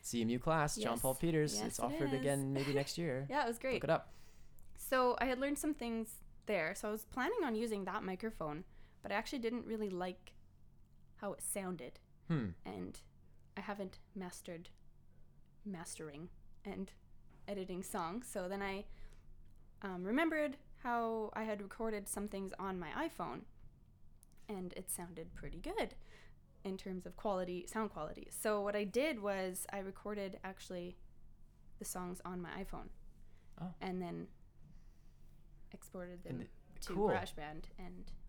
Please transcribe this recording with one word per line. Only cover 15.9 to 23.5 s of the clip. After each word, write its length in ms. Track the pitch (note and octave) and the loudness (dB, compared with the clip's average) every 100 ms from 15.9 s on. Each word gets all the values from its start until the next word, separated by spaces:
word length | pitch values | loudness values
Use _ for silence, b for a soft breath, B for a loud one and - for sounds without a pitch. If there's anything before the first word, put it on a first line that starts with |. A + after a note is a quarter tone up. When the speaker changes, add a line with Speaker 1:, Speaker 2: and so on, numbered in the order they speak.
| - D#3 C#3+ F3 - - - | -6 -6 -6 -8 -10 -14 -10
Speaker 2:
and 260 | G3+ F#3+ G3 - - - - - - | -6 -4 -6 -8 -18 -16 -16 -12 -4
editing 360 | G3 F#3 F3+ | -4 -2 -4
songs. 420 | G3 G3+ E3 A3 - | -2 -2 0 -2 -4
So 220 | G3+ F3+ | -2 -2
then 120 | G3 | 0
I, 240 | G3 G3 G#3+ b b b b - - - - - | 0 -2 -4 b b b b -16 -16 -16 -18 -8
um, 200 | G3 F3+ | -6 -2
remembered 520 | F#3 C4+ E4 D#4 D4 C#4 - - | 2 4 6 4 2 0 -12 -6
how 480 | B3+ A#3+ A3+ A3+ G#3+ | 0 2 2 2 0
I 100 | - | 0
had 180 | A3 G#3 | 0 -2
recorded 460 | G3 - A3+ G#3 G3+ | -4 -2 0 0 -2
some 180 | G3+ G#3 | -2 -2
things 260 | G3 F#3+ - | -2 -2 -2
on 200 | F#3+ F#3 | -2 0
my 80 | D#3 | -2
iPhone, 520 | A#3+ D#4+ - E3+ - - | 0 0 -2 -4 -4 -8